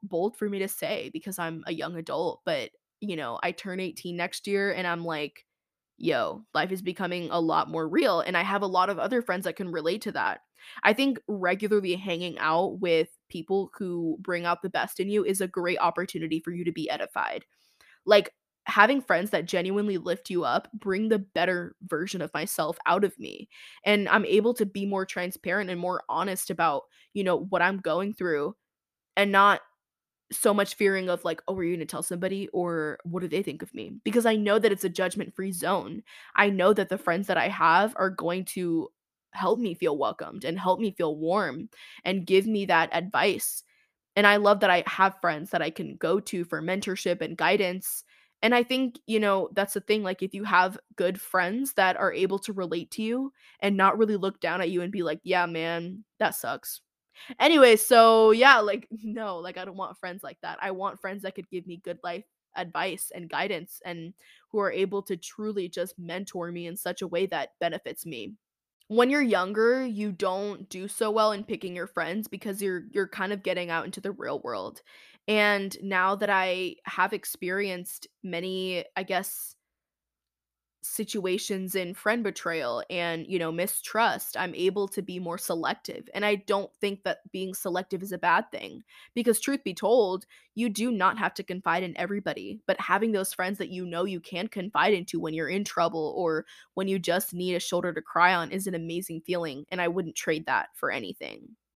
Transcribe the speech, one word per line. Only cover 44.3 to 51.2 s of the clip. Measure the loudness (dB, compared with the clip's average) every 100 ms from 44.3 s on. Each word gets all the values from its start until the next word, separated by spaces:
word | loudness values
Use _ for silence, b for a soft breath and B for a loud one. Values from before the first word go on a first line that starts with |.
| 8
love | 6 6
that | 6
I | 4 2
have | 2 2 2
friends | -2 -2 -2
that | -2
I | -2
can | -6 -10 -4
go | 0 0
to | 0 -4
for | -4 -4
mentorship | -2 -2 -2 -2 -2 -2
and | -4 0
guidance. | 2 4 2 -2 -6 -8 -10 b b b
And | 4 4
I |
think, | 4 0 0 -4 -2
you | 2
know, | 4 2 0
that's | 0 -2
the | 0
thing, | 0 0
like, | 0 -4
if | -4
you | -6
have | -2 2 2 0 -10 -2
good | 0 -2